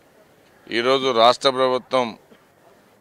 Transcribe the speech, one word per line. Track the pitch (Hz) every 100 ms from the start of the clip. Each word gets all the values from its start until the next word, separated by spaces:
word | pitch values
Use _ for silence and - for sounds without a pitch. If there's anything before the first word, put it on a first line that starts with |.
| _ _ _ _ _ _ - 107
ఈరోజు | 120 135 131 113
రాష్ట్ర | 117 - 139 131
ప్రభుత్వం | 131 127 - 131 117 95 _ - _ _ _ _ _ _